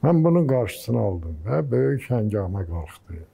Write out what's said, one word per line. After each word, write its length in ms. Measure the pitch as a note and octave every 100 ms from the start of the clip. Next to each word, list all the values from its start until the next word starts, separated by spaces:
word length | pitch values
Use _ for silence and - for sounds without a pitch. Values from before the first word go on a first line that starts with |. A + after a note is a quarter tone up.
Mən 220 | C#3 E3+
bunun 220 | D#3+ E3+ D#3
qarşısını 540 | C3 A2 - - A#2
aldım 360 | G#2+ F2+ E2 D#2 F2
və 160 | C#3+ D3+
böyük 400 | A#2+ C3+ C#3 -
həngamə 560 | B2 G#2+ G#2 F#2 G2 F2+
qalxdı. 560 | E2 D#2+ - _ E2 D#2+